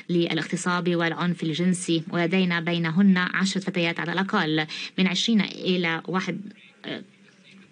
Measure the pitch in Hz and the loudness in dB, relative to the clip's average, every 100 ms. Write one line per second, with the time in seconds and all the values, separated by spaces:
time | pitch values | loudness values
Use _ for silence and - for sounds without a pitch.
0 | - 175 170 - - 175 180 180 175 170 | -2 0 0 -2 -4 -4 -2 0 0 0
1 | 170 156 175 170 165 151 180 180 - 165 | 0 0 -2 -2 -2 0 0 0 0 -2
2 | 160 170 170 190 185 170 165 170 165 160 | 0 -2 0 2 2 0 -2 -2 0 4
3 | 202 180 180 170 190 190 185 180 170 165 | 6 6 2 0 -2 -2 -4 0 0 -2
4 | 160 170 190 214 156 156 156 - - - | -2 -2 0 0 2 0 -2 -6 -8 0
5 | 190 185 233 220 - - 185 180 170 165 | 0 2 2 2 2 -2 -2 0 0 -2
6 | - 185 185 - - - - - - 131 | -2 -4 -2 -6 -10 -16 -20 -18 -12 -12
7 | - _ - _ - - - | -12 _ -20 _ -20 -20 -20